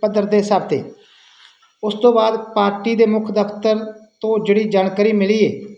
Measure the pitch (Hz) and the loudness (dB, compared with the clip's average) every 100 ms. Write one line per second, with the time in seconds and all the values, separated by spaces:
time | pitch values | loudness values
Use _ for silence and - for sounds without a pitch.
0 | 214 208 202 208 202 196 - 139 - - | 0 0 0 0 2 0 0 -4 -6 -18
1 | - _ _ _ - _ _ _ 214 214 | -20 _ _ _ -20 _ _ _ -8 2
2 | 240 220 220 220 - - 202 202 226 226 | 2 4 2 0 -4 0 0 0 -4 2
3 | 226 214 214 208 208 - 220 220 220 - | 2 2 -2 -2 -2 -2 0 0 -4 -14
4 | - _ 220 220 202 202 214 190 190 190 | -20 _ -4 -2 2 0 2 0 0 0
5 | 208 214 196 220 190 - - | 0 2 2 2 2 0 -12